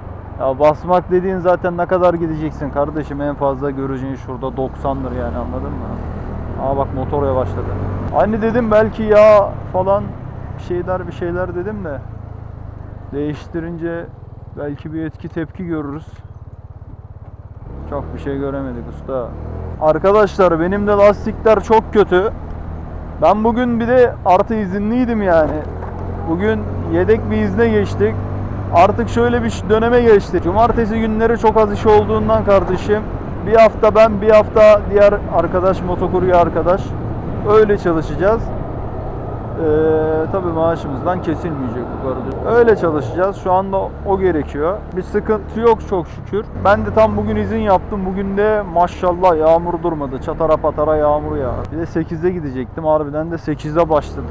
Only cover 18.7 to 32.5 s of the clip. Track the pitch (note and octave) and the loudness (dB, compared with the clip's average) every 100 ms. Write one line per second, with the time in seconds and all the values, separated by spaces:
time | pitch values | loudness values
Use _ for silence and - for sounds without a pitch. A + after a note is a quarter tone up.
18.7 | A#2+ A#2 - - C3 A2+ - - - - | -10 -12 -12 -8 -6 -6 -8 -10 -10 -10
19.7 | - D#3 D#3 F#3+ G#3 G3+ - F#3 E3 F3 | -2 0 2 4 4 4 4 4 4 0
20.7 | G3+ G#3 G#3 G3+ G3+ A3 G3+ A3 G#3 - | 0 2 6 6 6 -2 0 4 4 4
21.7 | A3 - G#3+ F#3+ F3+ G#3 - - - - | 2 4 4 4 4 0 -4 -10 -12 -10
22.7 | - - - - - D#3 G#3 A3 A3+ B3 | -10 -10 -12 -10 0 2 4 4 2 2
23.7 | A#3 A3+ B3+ A#3+ - G3+ F#3 G3+ A3 G3 | 0 2 4 4 2 4 4 4 0 -2
24.7 | G3 G#3 A#3+ B3 A3 G3 E3 D3+ D3+ D3 | -2 0 0 0 0 2 4 4 0 -6
25.7 | - - - - - - E3 G#3 A3 G#3 | -8 -8 -8 -8 -6 -4 -2 0 -2 -2
26.7 | - - E3 F#3+ A3+ - G#3+ G#3+ F#3+ A#3 | -6 -2 0 2 2 0 -2 0 2 2
27.7 | G#3+ F#3+ - G#3 A3+ - - - - - | 2 0 0 0 0 -4 -6 -6 -6 0
28.7 | E3+ F#3+ G3+ A3 A#3 A#3+ A#3+ A#3 - - | 4 4 4 0 2 2 2 0 -2 0
29.7 | A3 A3+ A#3+ A#3 G#3 - F3+ D#3+ G3 A#3 | 2 4 4 6 6 4 -2 0 2 2
30.7 | A3 A3 A3 A3+ G#3+ A3+ A#3 A3 A3 G#3+ | 2 0 0 0 2 2 2 4 4 4
31.7 | G3+ A3+ G#3+ G#3 A3 G#3+ A3 G#3 | 2 4 4 4 0 2 2 4